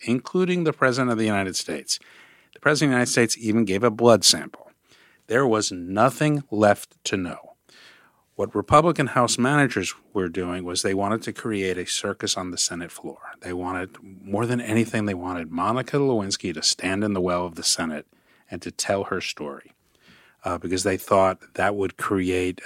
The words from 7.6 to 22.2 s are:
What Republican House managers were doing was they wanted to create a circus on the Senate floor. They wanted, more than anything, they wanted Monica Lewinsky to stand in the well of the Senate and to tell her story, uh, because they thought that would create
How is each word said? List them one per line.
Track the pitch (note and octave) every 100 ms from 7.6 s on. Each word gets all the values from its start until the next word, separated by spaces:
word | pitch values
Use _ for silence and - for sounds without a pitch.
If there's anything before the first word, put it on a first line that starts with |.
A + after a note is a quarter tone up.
| _ - - - _ _ _ -
What | G2+
Republican | G#2 - D3 E3+ - C3
House | C3 A#2 -
managers | B2 D3 C3+ G#2 F2+ - _
were | G#2 F2+
doing | F#2+ F2+ F2+
was | F2 F2+
they | G2+
wanted | F#2+ G2+ A2
to | A2+
create | - A#2+ G#2 F#2+ F2+
a | E2+
circus | - G#2 G2 G#2 G2
on | F2+
the | F2
Senate | - E2+ F2
floor. | - - - - -
They | F2+
wanted, | F2+ F2+ F#2 F#2+ -
more | G2 F#2+ F#2+ G2+ A#2+
than | A#2+
anything, | A2+ A2+ A2+ A2+ G#2
they |
wanted | F2+ F2+ F2 D#2+
Monica | E2 G2 B2 A#2+ C#3+
Lewinsky | C#3 A#2 G2 - F#2+
to | D#2
stand | - - F#2 G2
in | G#2+
the | G2
well | F2+ F2
of | F2+ E2
the |
Senate | - - E2 D2+ - _ _ _ _
and | F2+
to | F2
tell | - - G2
her | G2 F#2
story, | - - D2 C#2 - _ _ _ _ - _ _
uh, | F#2+ F2
because | E2+ F#2
they | G2+ F#2+
thought | - G2 F#2+ F#2 -
that | - F#2+
would | G#2 F#2+ -
create | - G2